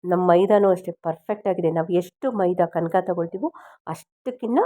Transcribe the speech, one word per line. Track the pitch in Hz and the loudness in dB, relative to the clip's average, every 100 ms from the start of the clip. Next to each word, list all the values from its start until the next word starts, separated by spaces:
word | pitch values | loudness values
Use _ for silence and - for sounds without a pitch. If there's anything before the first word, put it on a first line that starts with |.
ನಮ್ಮ | 180 175 180 | 0 0 4
ಮೈದಾನೂ | 175 190 208 196 180 | 4 6 4 4 2
ಅಷ್ಟೇ | 185 170 170 | -2 -10 -8
ಪರ್ಫೆಕ್ಟ್ | 160 - 208 202 | -8 -8 -6 -4
ಆಗಿದೆ. | 180 165 | -2 0
ನಾವು | 160 165 180 | -2 -2 -2
ಎಷ್ಟು | 180 _ 269 226 | -4 _ -6 -2
ಮೈದಾ | 180 180 170 170 | -2 0 -2 -2
ಕನಕ | 165 185 185 | -2 -2 -2
ತಗೊಳ್ತೀವೋ | 175 165 190 294 - - _ - | -4 -4 -6 -8 -8 -20 _ -14
ಅಷ್ಟಕ್ಕಿನ್ನ | 165 - _ - 254 226 254 | -14 -14 _ -12 -8 -2 0